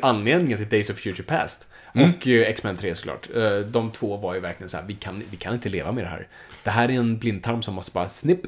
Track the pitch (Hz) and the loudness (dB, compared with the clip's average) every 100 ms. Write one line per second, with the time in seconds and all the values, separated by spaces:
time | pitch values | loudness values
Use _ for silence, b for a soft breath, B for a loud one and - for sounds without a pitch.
0 | 135 110 107 170 156 104 104 107 101 95 | 4 4 4 4 2 0 2 2 2 -2
1 | - 90 - 156 - - - B B 120 | -6 -6 -2 -2 -2 -6 -16 B B 6
2 | 170 175 131 127 110 110 107 90 98 82 | 6 6 4 6 4 0 -4 -4 -4 -4
3 | - 67 - 117 110 101 104 120 113 110 | -6 -10 -4 0 2 2 0 0 -2 -4
4 | 107 101 95 92 87 85 92 82 95 101 | -4 -4 -4 -4 -6 -8 -8 -8 -8 -10
5 | 95 95 101 95 92 120 101 92 143 127 | -10 -10 -10 -10 -6 -4 -4 -4 -2 -4
6 | 87 80 - B B B 104 110 120 127 | -4 -8 -12 B B B -2 2 4 2
7 | 117 110 113 98 113 117 110 92 - 92 | 2 0 -2 -2 -2 -2 -4 -6 -4 -4
8 | 87 - 147 180 | -2 0 2 2